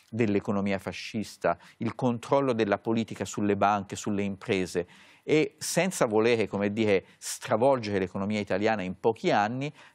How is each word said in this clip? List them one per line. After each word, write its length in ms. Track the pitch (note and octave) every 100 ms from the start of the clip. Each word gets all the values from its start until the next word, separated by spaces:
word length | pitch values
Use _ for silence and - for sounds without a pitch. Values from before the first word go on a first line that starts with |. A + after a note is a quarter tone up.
| _
dell'economia 680 | A2+ A2 G2+ - G2+ G2+ G2
fascista, 760 | F#2+ - - A2+ G2 - E2+ E2+ - -
il 180 | A2+
controllo 580 | - B2+ A#2 - C#3 C3+
della 260 | A2+ G#2 G2+
politica 460 | A2+ A2+ G#2+ G#2
sulle 320 | G2 - G#2 G2+
banche, 380 | G2+ G#2 F#2+
sulle 280 | G2+ A2 G2+
imprese, 640 | G2+ F#2+ - G2 F2+ F2+ F2 - - _
e 320 | - D#3 - -
senza 480 | - F3 F#3 - B2
volere, 420 | G#2+ A2+ A#2 G2+
come 240 | G2 G2+
dire, 320 | G#2+ G#2+ F#2+ - _
stravolgere 840 | - - - A2+ C#3 C3 G#2+ G2+
l'economia 400 | F#2 G2 G2 G#2+
italiana 420 | G2+ G2 G#2+ A2
in 160 | F#2 F2+
pochi 320 | A#2 A2 F3+
anni, 420 | A#2 G#2 B2+ C#3+ - -